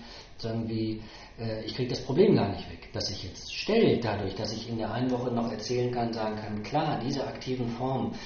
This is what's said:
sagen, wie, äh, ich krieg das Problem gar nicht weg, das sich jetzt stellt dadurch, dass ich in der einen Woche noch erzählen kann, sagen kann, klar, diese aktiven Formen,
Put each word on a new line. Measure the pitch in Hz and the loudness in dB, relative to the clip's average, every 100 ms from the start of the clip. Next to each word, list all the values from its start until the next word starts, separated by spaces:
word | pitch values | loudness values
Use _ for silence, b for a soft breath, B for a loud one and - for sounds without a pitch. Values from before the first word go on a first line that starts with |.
| B B B - | B B B -6
sagen, | 113 113 107 | -4 -2 -2
wie, | 113 110 107 110 B B - | 0 0 -2 -8 B B -6
äh, | 110 110 | -4 -4
ich | 110 | -4
krieg | - 127 | -2 -2
das | 120 | -2
Problem | - 139 208 123 | 2 8 8 8
gar | 101 | 4
nicht | - - | 0 -8
weg, | - - | -12 -8
das | 104 - | -6 -6
sich | 95 | -6
jetzt | 90 - - | -8 -10 -8
stellt | - - 226 160 113 | -4 2 6 6 6
dadurch, | 110 101 95 - | 2 0 -2 -4
dass | - | -6
ich | 113 113 | -6 -4
in | 113 | -4
der | 107 | -2
einen | 120 127 | 0 0
Woche | 123 123 | 0 0
noch | 117 117 | 0 0
erzählen | 107 - 123 123 | -2 -2 0 2
kann, | 120 113 | 0 0
sagen | 113 107 104 | 0 -2 -2
kann, | 101 104 | -4 -4
klar, | - 151 156 120 | 0 0 2 0
diese | 123 147 123 | 0 -2 -2
aktiven | - 127 127 117 | -6 -4 -2 -2
Formen, | 120 131 117 101 B | -2 -2 0 -2 B